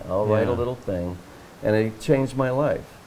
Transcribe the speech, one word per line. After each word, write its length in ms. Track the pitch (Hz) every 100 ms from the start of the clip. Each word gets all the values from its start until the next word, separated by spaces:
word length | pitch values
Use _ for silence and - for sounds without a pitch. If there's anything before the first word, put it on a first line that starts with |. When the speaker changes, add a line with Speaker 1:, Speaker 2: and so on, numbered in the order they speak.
| -
Speaker 1:
I'll 160 | 92 104
write 220 | 107 113
a 40 |
Speaker 2:
Yeah. 60 | 120
Speaker 1:
little 180 | 120 127
thing." 420 | - 90 87 87 - - - -
And 140 | 107 107
it 240 | 110 110
changed 340 | - 135 135 127
my 140 | 131
life. 360 | 131 147 85 - -